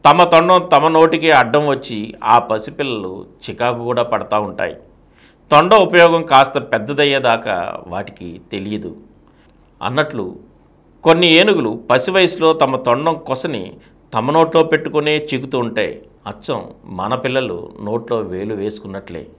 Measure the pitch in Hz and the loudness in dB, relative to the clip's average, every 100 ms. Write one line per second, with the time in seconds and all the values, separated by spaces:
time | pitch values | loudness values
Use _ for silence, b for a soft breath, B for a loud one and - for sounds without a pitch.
0 | 139 160 170 165 175 185 175 143 156 160 | 6 4 6 4 4 2 4 2 4 4
1 | 160 160 160 147 117 147 147 135 - 110 | 4 2 2 4 4 0 0 -4 -6 -10
2 | 110 - 110 117 117 110 123 139 139 110 | -10 -8 2 2 2 -6 -6 -8 -6 -6
3 | 95 95 92 _ - - 120 120 117 120 | -8 -12 -18 _ -14 -4 -2 -2 -4 -2
4 | 120 107 - 107 101 87 90 - _ _ | -2 -4 -2 -4 -4 -6 -8 -8 _ _
5 | _ b b b _ 147 175 214 185 175 | _ b b b _ 4 6 4 6 6
6 | 170 165 156 135 135 143 113 113 104 143 | 6 4 4 4 4 0 -4 -4 -4 0
7 | 143 139 127 113 113 92 90 - - 90 | 0 2 0 0 -2 -4 -6 -10 -10 -10
8 | 95 - 87 85 - 101 98 104 85 78 | -10 -14 -16 -16 -12 -10 -8 -8 -10 -16
9 | - _ _ b b b b _ 104 135 | -20 _ _ b b b b _ -4 -2
10 | 151 120 92 - - _ _ _ _ _ | -4 -6 -10 -12 -20 _ _ _ _ _
11 | 160 165 175 160 208 175 117 117 - 127 | 2 4 6 6 4 2 -2 -6 0 0
12 | 180 190 175 - 160 160 143 131 123 123 | 2 2 0 2 0 2 0 0 0 0
13 | 165 156 - 131 170 120 92 - b _ | -2 -4 -8 -8 -6 -8 -10 -16 b _
14 | _ 113 123 160 160 165 160 156 156 147 | _ -4 0 2 2 2 2 0 -2 -2
15 | 147 151 151 135 135 131 117 113 90 - | -2 -4 -4 -8 -4 -4 -4 -4 -6 -8
16 | - _ 101 104 - 120 87 - - 92 | -20 _ -16 -14 -8 -8 -8 -20 -16 -10
17 | 101 127 135 131 123 87 - - 104 113 | -6 -4 -2 -4 -4 -8 -12 -14 -8 -8
18 | 110 117 98 92 104 104 104 104 101 95 | -4 -6 -6 -8 -8 -6 -8 -10 -14 -14
19 | 95 85 - | -14 -16 -16